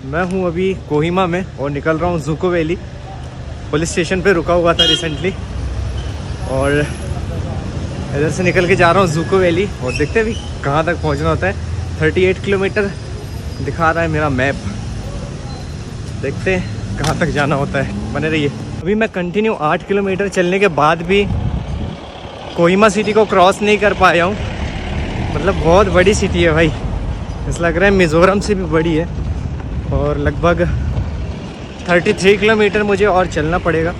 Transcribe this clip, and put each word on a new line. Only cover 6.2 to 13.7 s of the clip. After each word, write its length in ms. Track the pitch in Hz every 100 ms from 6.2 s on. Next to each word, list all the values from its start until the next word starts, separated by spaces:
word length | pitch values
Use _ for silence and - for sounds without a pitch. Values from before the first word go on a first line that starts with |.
| - - -
और 220 | 131 139
इधर 1600 | 147 147 - 135 - - - - - - - - - - 139 156
से 120 | 160
निकल 240 | 180 175 175
के 80 | 185
जा 140 | 175
रहा 100 | 180
हूँ 80 | 185
जुकू 260 | 151 156 190
वैली 280 | 180 165
और 320 | 202 - 127 -
देखते 200 | 147 226
हैं 80 | 220
अभी 80 | - - -
कहाँ 200 | 139 147 165
तक 140 | 160
पहुँचना 260 | 151 143 160
होता 180 | 156 180
है। 80 | - - - - -
थर्टी 240 | 156 160
एट 200 | 185 185
किलोमीटर 460 | 202 196 190 208 196 - - - - - - -
दिखा 260 | 139